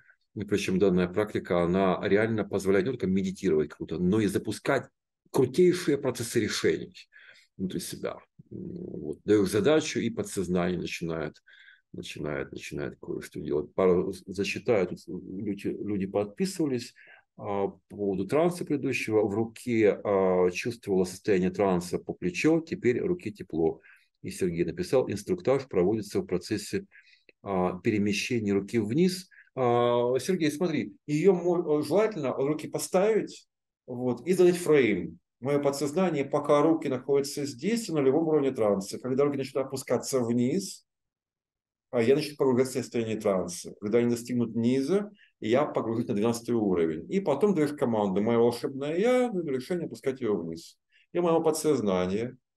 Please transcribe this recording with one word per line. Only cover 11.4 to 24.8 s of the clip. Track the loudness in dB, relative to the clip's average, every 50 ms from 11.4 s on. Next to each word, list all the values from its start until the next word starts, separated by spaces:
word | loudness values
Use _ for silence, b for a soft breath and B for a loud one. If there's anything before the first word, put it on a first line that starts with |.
| _ B B B B B B B B _ -16
начинает, | -14 -14 -12 -10 -8 -6 -6 -4 -6 -6 -8 -10
начинает | -14 -14 -10 -8 -8 -8 -8 -10 -12
кое-что | -12 -10 -10 -10 -10 -10 -12 -10
делать. | -6 -4 -2 -2 -4 -4 -2
Пару, | 2 4 4 4 2 2 -2 -6 -10 -10
зачитаю, | -10 -6 -4 -4 -4 -4 -4 0 0 2 2 2
тут | -2 -4 -10 -12
люди, | -12 -12 -12 -12 -10 -10 -8 -6 -6 -6 -6 -6 -6
люди | -6 -6 -6 -4 -4 -4 -4
подписывались, | -2 -2 -2 -4 -4 -4 -6 -6 -4 -2 -2 -2 -2 -2 -4 -6 -8 -16 B B B B B B B _
а, | -12 -8 -4 -2 -2 -2 -2
по | -4 -8 _ -14 -8
поводу | -4 -2 -2 -2 -2 -2
транса | 0 0 2 2 2 0 -4 -6
предыдущего. | -4 -4 -2 -2 -2 -4 -4 -2 0 2 2 2
В | 2 0
руке, | -2 -2 -4 -6 -10 -6 -2 2 4 4 4 4 2 0
а, | 0 2 4 4 4 4 4 2 2
чувствовала | 0 -2 -6 -6 -6 -6 -4 -2 0 0 0
состояние | 0 -4 -6 0 0 2 2 2 0
транса | 0 0 2 2 2 0 -2 -4 -6 -6
по | -6 -8 -8
плечо, | -6 -4 -4 -2 0 2 2 2 2
теперь | 0 -4 -6 -2 0 0 2 2
руке | 0 -2 -2 -4 -4 -10
тепло. | -10 -12 -12 -6 -2 0 0 0 0 b b b b b b b b _ -14
И | -10
Сергей | -6 -4 -2 -2 0 0 -2
написал: | -2 -2 -6